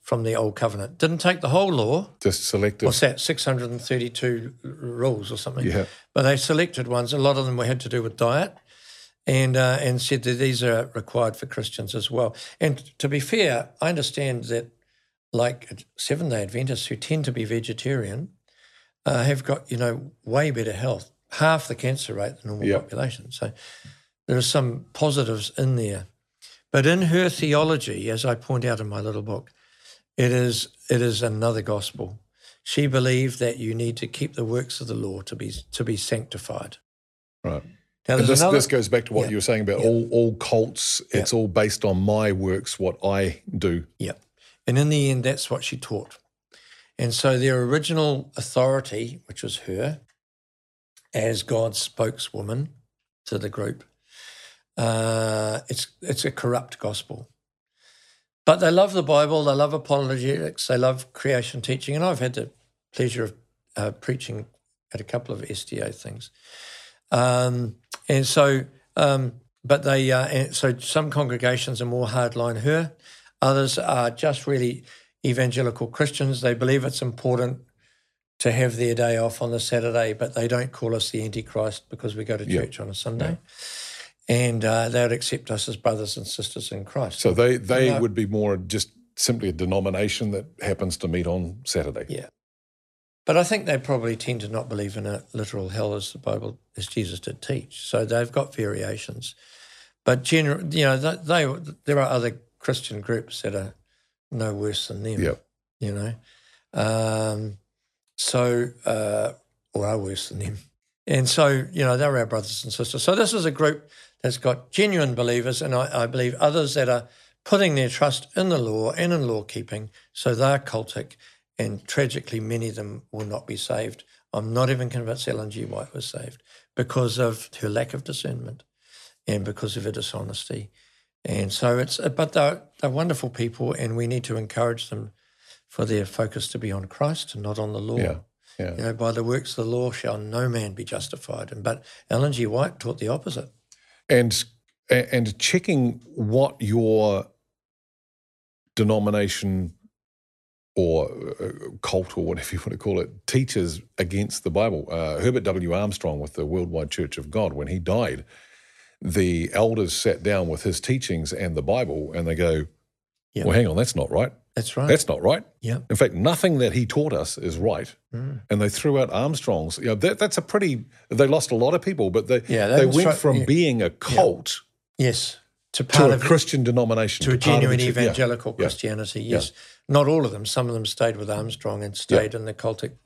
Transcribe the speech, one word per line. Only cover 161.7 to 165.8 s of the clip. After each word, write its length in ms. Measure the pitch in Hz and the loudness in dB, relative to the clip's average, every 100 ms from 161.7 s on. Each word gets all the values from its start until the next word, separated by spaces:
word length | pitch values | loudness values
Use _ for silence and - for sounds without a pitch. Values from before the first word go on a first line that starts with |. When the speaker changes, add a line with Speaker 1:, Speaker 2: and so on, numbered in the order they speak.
| 117 101 76 73 | 0 0 -4 -6
Speaker 2:
and 140 | 85 82 | -4 -2
they 80 | 80 | 2
go, 300 | 85 80 76 _ _ _ _ _ _ | 2 2 -2 _ _ _ _ _ _
Speaker 1:
Yeah. 120 | - 87 | -2 2
Speaker 2:
"Well, 80 | |
hang 140 | 98 107 | 4 4
on, 80 | 80 | 2
that's 180 | 123 - | 0 0
not 160 | - | 0
right. 220 | 73 123 - _ - | 2 0 -2 _ -6
Speaker 1:
That's 200 | 110 - | -4 0
right. 120 | 143 | 4
Speaker 2:
That's 200 | 160 - | 4 4
not 140 | 73 | 2
right." 240 | 92 165 - _ | 2 2 0 _
Speaker 1:
Yeah. 180 | 113 127 | -4 -4